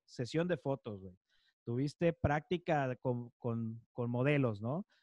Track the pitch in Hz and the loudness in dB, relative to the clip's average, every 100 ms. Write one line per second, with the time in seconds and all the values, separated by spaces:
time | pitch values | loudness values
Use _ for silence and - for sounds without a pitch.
0 | _ - 120 156 175 170 139 135 120 101 | _ -8 -2 0 0 0 -2 -4 -6 -10
1 | 95 90 _ _ _ _ - 120 147 - | -12 -18 _ _ _ _ -4 -2 -2 2
2 | 170 165 147 151 - 175 - 151 131 123 | 0 2 2 2 0 -4 2 2 2 -2
3 | 131 123 120 _ 120 117 113 113 - - | -2 -2 -6 _ -4 -2 -4 -8 -12 -6
4 | 120 120 135 143 127 101 113 160 - _ | -2 2 4 4 2 0 -4 -4 -6 _